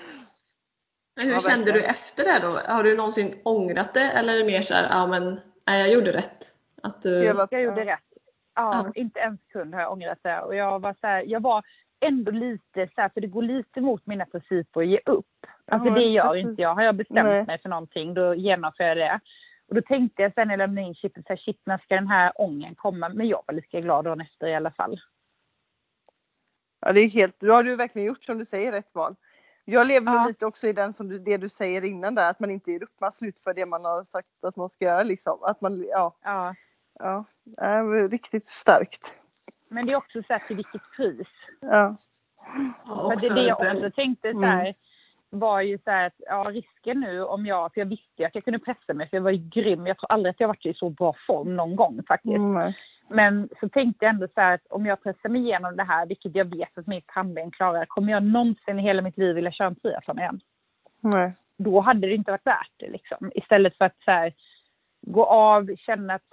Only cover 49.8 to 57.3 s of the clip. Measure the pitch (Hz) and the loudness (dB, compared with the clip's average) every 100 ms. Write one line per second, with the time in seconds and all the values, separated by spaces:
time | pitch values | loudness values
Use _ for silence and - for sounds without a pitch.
49.8 | 175 190 - 220 185 - 220 196 165 165 | -2 -4 0 0 0 0 -2 -2 -6 -4
50.8 | 180 147 175 - - 175 165 180 170 190 | -6 -2 -2 0 -2 -2 -2 -4 -2 2
51.8 | 190 117 - 170 226 208 202 190 175 196 | 0 0 -2 -2 0 0 0 0 -2 -6
52.8 | - _ - 214 208 202 202 - 214 277 | -16 _ -2 4 4 2 -4 -8 -2 0
53.8 | 247 - 220 214 185 - 185 180 _ 196 | 0 2 2 2 -2 2 2 2 _ -4
54.8 | 208 196 202 190 214 247 240 180 180 180 | -2 -2 -6 -6 -4 -2 0 -2 -4 -6
55.8 | 185 165 170 190 190 175 185 170 175 - | -2 -2 -2 -6 -4 -2 -2 -4 -10 -10
56.8 | 170 185 - 185 190 | -10 -10 -8 -6 -6